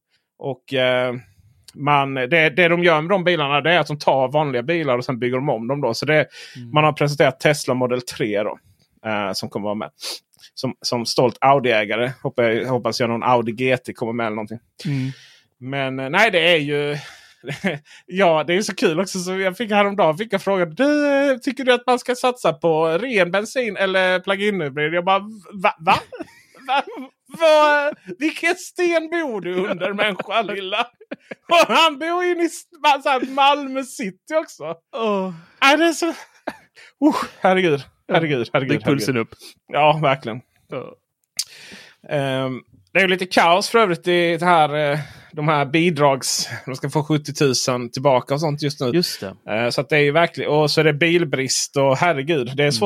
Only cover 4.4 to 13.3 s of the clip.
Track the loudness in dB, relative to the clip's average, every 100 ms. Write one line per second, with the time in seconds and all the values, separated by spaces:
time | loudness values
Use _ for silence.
4.4 | 0 -2 -2 -2 0 -2 -2 -4 -2 -2
5.4 | -2 -2 -4 -4 -2 -2 0 0 0 -6
6.4 | -20 -18 -2 2 2 2 -2 2 2 2
7.4 | 0 0 -2 -2 0 -2 -6 -6 -4 -2
8.4 | -4 -8 _ _ _ _ -8 -4 -4 -6
9.4 | -8 -6 -6 -6 -8 -12 -14 -14 _ _
10.4 | -20 -8 -8 -6 -6 -4 -2 2 2 2
11.4 | 2 4 4 2 0 -2 -2 -4 -6 0
12.4 | 0 0 0 -2 -2 -2 -2 0 2